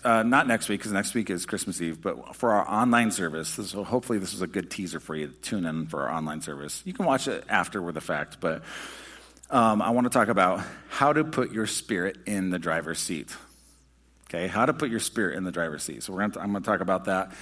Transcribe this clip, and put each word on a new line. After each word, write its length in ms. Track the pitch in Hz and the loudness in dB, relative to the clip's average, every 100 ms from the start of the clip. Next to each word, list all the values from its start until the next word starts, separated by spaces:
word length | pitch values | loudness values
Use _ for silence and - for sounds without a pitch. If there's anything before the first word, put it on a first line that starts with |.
uh, 200 | 123 113 | 4 4
not 240 | 113 135 147 | 6 6 6
next 240 | 113 - | 2 2
week, 100 | 98 | -2
'cause 120 | 107 | 0
next 200 | 98 101 | 0 0
week 160 | 117 101 | -2 -2
is 160 | 90 | -2
Christmas 380 | - 98 - 87 | -2 -4 -4 -4
Eve, 180 | 82 80 | -4 -2
but 340 | 95 62 - | -4 -6 -10
for 180 | - 120 | 0 4
our 140 | 104 - | 4 4
online 440 | 107 123 120 113 | 2 6 6 4
service, 460 | 98 85 80 78 - | 2 -2 -2 -4 -4
this 180 | 95 | -6
will, 100 | 98 | -6
hopefully 340 | 95 123 - 107 | -2 -2 0 -2
this 140 | 95 | -2
was 80 | 98 | -4
a 60 | 90 | -4
good 240 | 98 87 | -4 -4
teaser 280 | - 90 80 | -6 -6 -8
for 160 | - | -6
you 120 | 78 76 | -6 -6
to 60 | |
tune 320 | - - 104 85 | -8 -6 -2 -2
in 200 | 80 80 | -2 -4
for 200 | 78 65 | -4 -2
our 20 | |
online 300 | 80 78 76 | -2 -4 -6
service. 400 | - 71 71 - 185 | -8 -8 -8 -8 -8
You 80 | |
can 100 | 190 | 0
watch 240 | 170 135 135 | 2 2 0
it 160 | 101 - | -4 0
after 320 | 101 85 104 | 0 0 -2
with 140 | 85 80 | -4 -4
the 40 | |
fact, 380 | - 76 71 - | -2 -2 -4 -4
but, 220 | 85 80 - - - - - - - - - | -4 -4 -8 -12 -12 -14 -16 -18 -20 -18 2
um, 320 | 135 113 107 | 4 6 4
I 80 | 98 | 4
wanna 180 | 120 123 | 2 4
talk 200 | 127 107 | 4 4
about 340 | 98 92 92 95 - - | 6 6 4 -4 -12 -8
how 240 | - 143 | 2 4
to 100 | 151 | 4
put 300 | 156 135 120 | 2 0 -2
your 140 | 110 107 | -2 -2
spirit 500 | - - 95 92 - | -2 -2 0 0 -4
in 240 | - 101 92 | -4 -2 0
the 100 | 90 | 0
driver's 400 | 82 82 80 82 | 0 -2 -2 -4
seat. 380 | - 80 - - - - - _ _ _ _ _ - | -2 -4 -6 -14 -16 -20 -20 _ _ _ _ _ -8
Okay, 160 | 82 92 | -4 -2
how 180 | 98 | 2
to 80 | 135 | 2
put 160 | 160 143 | 2 -2
your 120 | 113 | -2
spirit 360 | - 117 92 76 | -2 0 -2 -2
in 80 | |
the 80 | 92 | -4
driver's 300 | 87 82 76 | -2 -4 -4
seat. 200 | - 65 | -8 -8
So 120 | - | -8
we're 60 | 92 | -2
gonna 120 | 104 | -2
t-, 80 | - | -2
I'm 120 | 101 | -4
gonna 120 | 101 | -2
talk 160 | 110 101 | 0 0
about 240 | 92 92 | 2 0
that 300 | 98 95 92 - | 0 -2 -2 -10